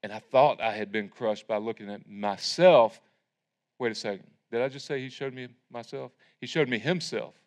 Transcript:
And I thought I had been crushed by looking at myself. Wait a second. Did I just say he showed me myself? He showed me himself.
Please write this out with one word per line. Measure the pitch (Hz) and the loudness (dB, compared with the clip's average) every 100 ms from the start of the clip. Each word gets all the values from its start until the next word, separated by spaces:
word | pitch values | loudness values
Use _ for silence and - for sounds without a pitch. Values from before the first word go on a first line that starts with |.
And | 104 | -10
I | 107 | -12
thought | - 131 143 117 | 0 4 6 4
I | 113 | -2
had | 107 101 | -4 -4
been | 107 101 | -4 -6
crushed | - 117 104 - | -4 -4 -4 -4
by | 107 | -4
looking | 110 110 101 | -4 -8 -10
at | 101 - | -14 -14
myself. | 101 104 98 - - 180 151 113 - _ _ _ _ _ _ _ _ | -6 -6 -4 -6 6 8 8 6 2 _ _ _ _ _ _ _ _
Wait | 123 | -4
a | 107 | -4
second. | 110 98 - _ _ | -6 -6 -10 _ _
Did | 117 | -4
I | 131 | -4
just | 135 - | -6 -8
say | 139 | -8
he | 131 | -8
showed | 127 139 | -10 -10
me | 127 123 123 _ | -10 -16 _ _
myself? | 120 113 135 131 _ _ _ | -16 -12 -14 -14 _ _ _
He | 123 | -6
showed | 165 135 | 0 0
me | 120 | 0
himself. | 131 180 - 113 69 _ | -2 -2 -2 -6 -8 _